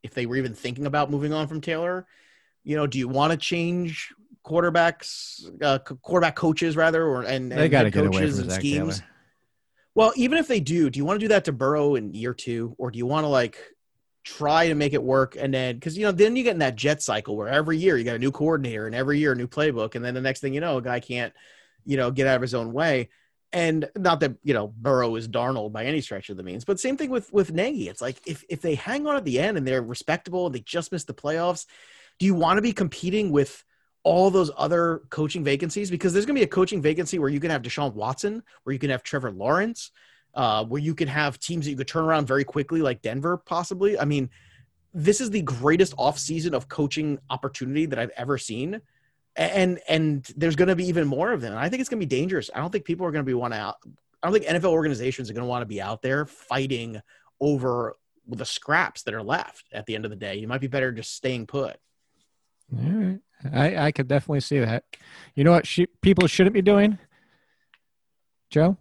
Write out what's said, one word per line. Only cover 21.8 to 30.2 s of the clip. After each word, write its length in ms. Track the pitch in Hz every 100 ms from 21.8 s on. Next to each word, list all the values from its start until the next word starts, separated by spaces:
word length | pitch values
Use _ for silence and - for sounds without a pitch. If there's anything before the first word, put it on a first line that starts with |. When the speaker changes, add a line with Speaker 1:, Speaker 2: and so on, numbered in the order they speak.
| -
Speaker 1:
you 120 | 139
know, 120 | 123
get 160 | 131 135
out 100 | 127
of 40 |
his 140 | 123 120
own 180 | 117
way. 360 | 123 165 135 120 _ _ _ _
And 340 | 180 165 160 151 208
not 240 | 180 160
that, 140 | 147 120
you 120 | 143 117
know, 120 | 107
Burrow 460 | 113 127 131 120 113
is 100 | 113
Darnold 420 | 117 123 131 107
by 140 | 110 123
any 160 | 156
stretch 280 | - 98 -
of 40 | 92
the 40 |
means, 220 | 92 98 123
but 140 | 190
same 180 | 254 277
thing 140 | 285
with, 200 | 254 -
with 220 | 202 185
Nagy. 340 | 165 226 277 92
It's 140 | 95
like, 180 | 123 131 -
if, 180 | 151 -
if 100 | 165
they 120 | 170
hang 320 | 143 196 269 302
on 80 | 285
at 80 |
the 160 | 175 123
end 160 | 185 196
and 80 | 131
they're 160 | 131
respectable 640 | 113 120 - 170